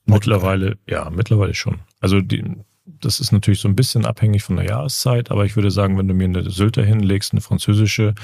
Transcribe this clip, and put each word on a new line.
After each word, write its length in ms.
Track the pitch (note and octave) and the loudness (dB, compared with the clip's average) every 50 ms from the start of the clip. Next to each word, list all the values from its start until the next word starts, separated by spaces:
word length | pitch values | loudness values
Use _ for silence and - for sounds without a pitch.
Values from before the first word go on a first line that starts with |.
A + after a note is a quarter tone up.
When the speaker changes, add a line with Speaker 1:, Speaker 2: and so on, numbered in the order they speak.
| _ | _
Speaker 1:
Portugal. 80 | - G#2 G2+ G#2 A#2 A2 F#2+ | 4 4 4 4 2 2 2
Speaker 2:
Mittlerweile, 400 | F2+ F#2+ F#2+ F#2+ F#2+ G2 G#2 - _ | 2 0 0 0 0 -2 -4 -6 _
ja, 240 | - - D#2 D2 D#2 | -6 -6 -6 -6 -4
mittlerweile 420 | E2 F2+ - - A2+ G#2 G2 F2 | -4 -4 0 2 2 2 2 0
schon. 280 | - - - - E2+ - - - _ _ | -2 -4 -4 -6 -6 -6 -8 -14 _ _
Also 200 | - F#2 F#2+ G2 | -2 0 2 2
die, 240 | F#2+ G2+ A2 - - - - - - _ _ _ _ | 0 0 -2 -4 -4 -6 -10 -12 -14 _ _ _ _
das 320 | - - _ - A#2 - - | -20 -14 _ -6 -6 -4 -4
ist 140 | - - | -2 0
natürlich 260 | A2 G2 - - G2 - | 0 2 2 2 0 2
so 80 | - | 0
ein 80 | G2 F#2+ | 0 2
bisschen 320 | F#2+ C3 - - A#2 G#2+ | 2 0 0 0 -2 -2
abhängig 380 | A2+ A2 - A2 G#2+ G#2 G2+ - | -2 -2 0 0 2 2 0 0
von 100 | - F#2 | -2 -2
der 100 | F2+ F2+ | -2 -2
Jahreszeit, 640 | F#2 G#2+ A#2 - C#3 - - - B2+ B2 A#2+ A#2 - | -2 -4 -4 -4 -6 -6 -4 -2 0 0 0 -2 -2
aber 120 | G#2+ G#2 G2+ | -2 0 0
ich 100 | G2 - | 0 0
würde 160 | G#2+ G2+ G2+ | 0 0 0
sagen, 260 | G2 G#2 G2 G2 G2 F#2+ | 0 0 0 0 0 0
wenn 80 | F#2+ | 0
du 80 | F#2+ F#2 | 0 0
mir 120 | F#2 F#2 | 0 0
eine 220 | F#2 F2+ F2+ F2 - | 0 0 -2 -4 -4
Sylter 360 | F2+ F2+ G2+ A2 - C3+ A2 | -2 0 0 2 2 2 2
hinlegst, 480 | G#2 A2 A2 G2+ F#2+ G2 G2 - - | 2 2 2 2 2 0 0 -2 -2
eine 80 | - G2+ | -4 -4
französische 760 | - - - F#2 - - G#2 G#2 G#2+ G2 - - G#2+ G#2 G#2 - | -2 -2 -4 -2 0 2 2 2 2 2 0 0 0 0 -2 -4